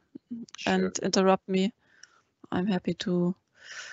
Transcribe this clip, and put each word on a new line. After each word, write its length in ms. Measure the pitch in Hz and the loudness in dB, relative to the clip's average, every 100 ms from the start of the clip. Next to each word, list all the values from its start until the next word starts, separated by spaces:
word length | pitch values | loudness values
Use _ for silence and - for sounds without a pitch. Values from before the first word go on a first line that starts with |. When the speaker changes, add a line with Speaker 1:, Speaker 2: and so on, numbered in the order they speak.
| _ - - 233 233 - | _ -20 -14 -12 -12 -6
Speaker 1:
Sure. 140 | - | 0
Speaker 2:
and 240 | 185 185 - | 2 0 -2
interrupt 480 | 190 190 190 190 - | 0 4 4 4 2
me. 240 | 190 196 - _ _ - _ _ _ - | 0 0 -2 _ _ -20 _ _ _ -6
I'm 140 | 185 196 | -2 0
happy 280 | 180 - | -2 -2
to 400 | 175 196 175 175 - _ _ - - - | -4 -2 0 0 -2 _ _ -18 -16 -16